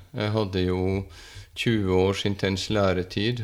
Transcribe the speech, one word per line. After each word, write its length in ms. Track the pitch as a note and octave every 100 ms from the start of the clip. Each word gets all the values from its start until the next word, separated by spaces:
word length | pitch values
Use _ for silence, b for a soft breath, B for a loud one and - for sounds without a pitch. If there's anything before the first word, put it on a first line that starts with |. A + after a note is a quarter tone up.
| - B2
Jeg 180 | G#2+ G#2+
hadde 280 | G2+ F#2+
jo 160 | F#2 F#2 F#2 G2 F#2+ B B B B -
tjue 360 | A#2+ A2 F#2+ F#2
års 280 | F#2+ G2 G#2
intens 420 | G2 G2 F#2+ -
læretid 720 | G#2+ G2 F2+ F2 - G#2+ A#2+